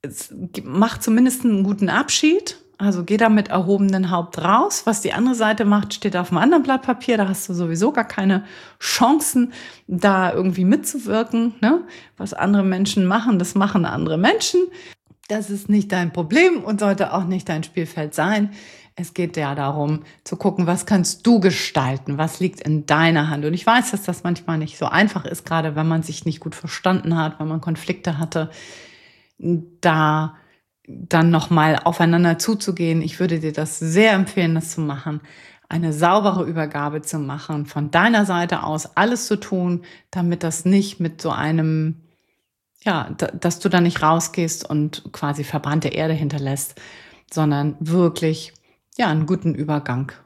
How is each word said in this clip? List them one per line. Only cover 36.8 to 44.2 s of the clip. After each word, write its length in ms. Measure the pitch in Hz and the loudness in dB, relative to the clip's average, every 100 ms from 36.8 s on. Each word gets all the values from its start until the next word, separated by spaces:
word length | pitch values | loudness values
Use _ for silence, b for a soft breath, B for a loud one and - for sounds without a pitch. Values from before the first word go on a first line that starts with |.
| 147 151 | -6 -6
zu 160 | 151 160 | -6 -6
machen, 480 | 139 143 - 147 143 | -6 -8 -8 -8 -6
von 240 | 151 151 | -4 0
deiner 340 | 165 214 226 202 | 4 4 4 2
Seite 380 | 175 175 170 | 0 0 -2
aus 340 | - 156 - - | -2 -6 -4 0
alles 300 | 214 240 - | 2 0 -2
zu 120 | 202 | -4
tun, 440 | - 185 180 175 B B B | -2 -2 0 -2 B B B
damit 320 | 185 170 175 | -4 -2 -2
das 240 | 165 160 180 | -4 -2 2
nicht 340 | 196 202 - | 2 2 -4
mit 220 | 165 165 | -6 -4
so 80 | 165 | -4
einem, 720 | 131 147 160 160 156 156 160 _ _ _ _ _ _ _ _ | -2 0 0 2 0 -2 -4 _ _ _ _ _ _ _ _
ja, 280 | - 165 - - | -2 -2 -4 -6
da-, 100 | - | -6
dass 320 | - 170 - | -2 -4 0
du 100 | 190 | 0
da 120 | 175 | 2
nicht 200 | 170 - | 2 2
rausgehst 640 | 156 165 | 2 2